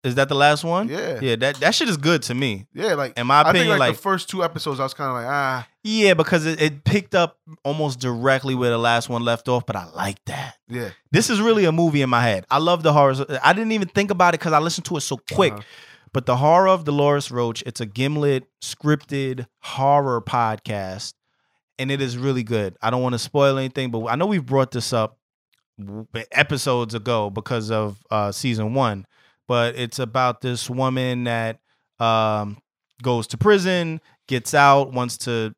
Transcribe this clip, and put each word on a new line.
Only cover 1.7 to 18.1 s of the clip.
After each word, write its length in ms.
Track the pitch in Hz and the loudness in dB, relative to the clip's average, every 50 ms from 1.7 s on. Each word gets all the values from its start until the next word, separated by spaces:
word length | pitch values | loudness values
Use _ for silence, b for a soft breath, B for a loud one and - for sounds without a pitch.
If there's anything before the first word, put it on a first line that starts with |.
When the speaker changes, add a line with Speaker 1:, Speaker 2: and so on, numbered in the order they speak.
| 233 | 2
Speaker 1:
shit 140 | - 330 240 | 2 0 -2
is 80 | 180 | -2
good 260 | 147 139 160 175 147 - | 0 2 0 0 0 0
to 100 | - 160 | -4 -4
me. 320 | 127 139 127 104 95 104 _ _ | -2 -2 -4 -4 -6 -10 _ _
Speaker 2:
Yeah, 180 | - 185 220 | -6 -2 -2
like, 240 | 170 143 139 123 - 120 | -2 -2 -4 -6 -6 -6
Speaker 1:
In 80 | 120 | 0
my 140 | 123 139 147 | 4 4 6
Speaker 2:
I 40 | 151 | 6
think, 120 | 165 180 | 6 4
Speaker 1:
opinion, 140 | 180 165 165 | 4 4 2
Speaker 2:
like, 100 | 208 190 131 120 | 2 2 2 0
Speaker 1:
like 80 | 113 | 0
Speaker 2:
the 60 | - | -2
first 260 | - 196 190 175 - - | -2 -2 -2 -2 -4 -6
two 160 | - 185 175 | -4 -4 -4
episodes, 340 | 165 165 151 - 156 139 127 | -4 -4 -6 -6 -6 -4 -4
I 20 | |
was 100 | 135 135 - | -4 -6 -6
kinda 180 | - 147 135 | -6 -6 -4
like, 140 | 127 123 117 | -4 -4 -6
"Ah." 420 | 123 143 143 139 131 131 123 117 _ _ _ | -4 -4 -2 -2 -2 -4 -6 -8 _ _ _
Speaker 1:
Yeah, 320 | - 214 220 220 208 196 180 | -8 -4 0 4 4 4 6
because 320 | 160 160 - 185 165 151 | 4 2 2 0 0 0
it, 140 | 160 160 156 | -2 0 0
it 240 | 156 156 143 143 _ | 0 -2 -2 -2 _
picked 300 | - 196 208 196 - - | 0 0 0 0 0 2
up 240 | 185 170 160 _ _ _ - 156 _ | 2 2 2 _ _ _ -20 -20 _
almost 380 | _ 139 147 156 151 147 127 123 | _ -6 -4 -2 -2 -4 -4 -4
directly 540 | 127 127 120 117 123 135 135 131 131 135 131 | -4 -4 -4 0 2 2 2 2 0 -4 -2
where 160 | 123 123 120 | 0 0 0
the 80 | 117 117 | 0 2
last 300 | 117 117 117 117 117 - | 2 2 2 2 0 -2
one 120 | 120 117 | -6 -2
left 260 | 117 120 117 113 _ 131 | -2 -2 -2 -2 _ -2
off, 180 | 123 120 113 | -2 -2 -2
but 100 | - 104 | -4 -8
I 80 | 98 87 82 | -8 -8 -10
like 320 | - - 104 101 98 _ _ | -8 -6 -6 -6 -6 _ _
that. 300 | - - - 139 127 - _ _ | -10 -10 -10 -10 -12 -16 _ _
Speaker 2:
Yeah. 240 | _ 117 123 117 95 87 _ _ _ | _ -10 -10 -10 -10 -12 _ _ _
Speaker 1:
This 160 | 139 180 226 - | 2 2 2 2
is 100 | 233 202 | 0 2
really 260 | 214 226 226 214 190 | 2 2 4 4 4
a 60 | 165 | 2
movie 280 | 160 165 170 165 147 147 | 4 2 2 2 2 2
in 60 | 135 127 | 2 2
my 120 | 123 117 | 2 2
head. 220 | 123 117 104 92 90 _ | 2 2 0 -2 -2 _
I 80 | 127 143 | 0 0
love 240 | 160 170 175 170 | 2 2 0 2
the 100 | 156 160 | 2 4
horrors. 280 | 147 151 143 139 131 135 139 - 147 127 | 6 6 6 4 4 0 -4 -4 -4 2
I 100 | - 147 | 4 4
didn't 200 | 180 202 226 220 | 4 4 0 -2
even 160 | 226 214 196 170 | -2 -2 -2 -2
think 220 | _ 202 202 202 | _ -2 -2 -2
about 240 | 196 175 180 175 170 | 2 4 4 4 4
it 40 | 160 | 0
'cause 140 | - 170 156 | 0 2 2
I 40 | 147 | 2
listened 280 | 156 170 160 - - | 2 0 -4 -6 -6
to 100 | - 170 | -6 -6
it 60 | 147 | -6
so 160 | - - 139 120 _ - | -4 -6 -8 -8 _ -4
quick. 200 | - 196 190 143 | 0 2 2 2
Speaker 2:
Uh-huh. 100 | 107 104 104 B B B B B B B B B | 0 -4 -16 B B B B B B B B B
Speaker 1:
But 140 | - 127 123 | -6 -4 0
the 100 | - 123 | 0 0
horror 320 | 131 139 151 165 180 190 190 | 2 4 4 6 6 6 4
of 160 | 190 180 160 | 4 2 2
Dolores 480 | 147 143 143 143 143 143 143 139 - | -2 0 2 4 4 2 2 -2 -4
Roach, 300 | 123 120 120 117 110 - - | -4 -2 -2 -2 -2 -4 -6
it's 140 | 127 - - | -6 -4 -8
a 60 | 120 | -10
Gimlet 580 | 101 101 120 131 139 | -8 -4 -2 -2 -2